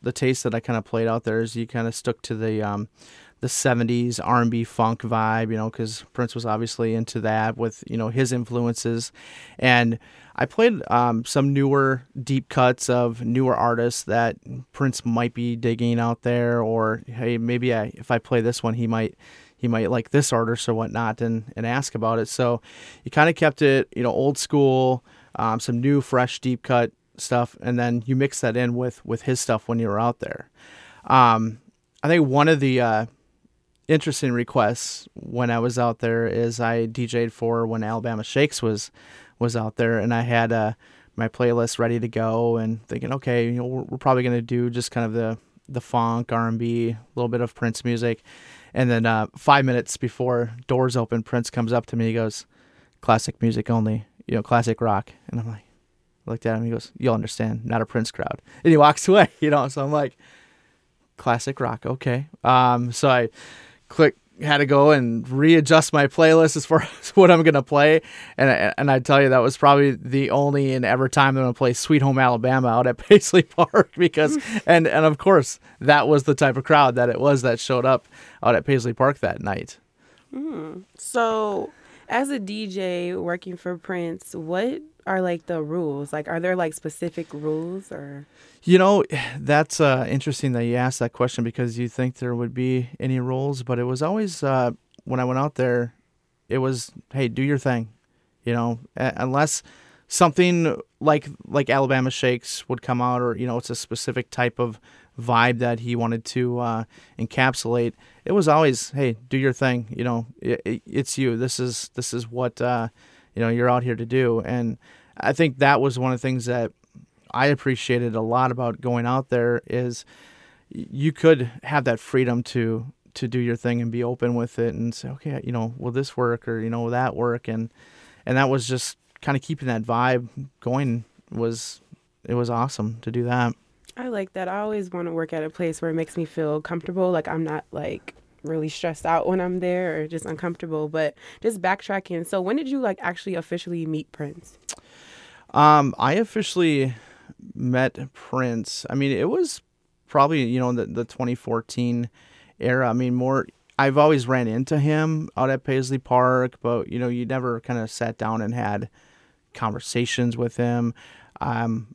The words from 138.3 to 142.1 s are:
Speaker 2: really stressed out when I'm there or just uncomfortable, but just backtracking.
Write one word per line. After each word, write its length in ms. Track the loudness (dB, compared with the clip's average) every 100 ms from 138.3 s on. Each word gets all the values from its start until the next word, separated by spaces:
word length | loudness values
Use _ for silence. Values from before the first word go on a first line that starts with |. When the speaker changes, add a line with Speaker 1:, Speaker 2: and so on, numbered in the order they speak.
| _
Speaker 2:
really 240 | -8 -6 -6
stressed 360 | -6 -8 -6
out 220 | -2 0 0
when 140 | -2
I'm 180 | -2 -4
there 420 | -2 -2 -4 -4
or 60 | -6
just 180 | -8
uncomfortable, 640 | -8 -8 -8 -8 -8 -6 -4
but 260 | -4 -4 -6 -20 -6
just 200 | -6 -2
backtracking. 640 | -4 -4 -4 -6 -4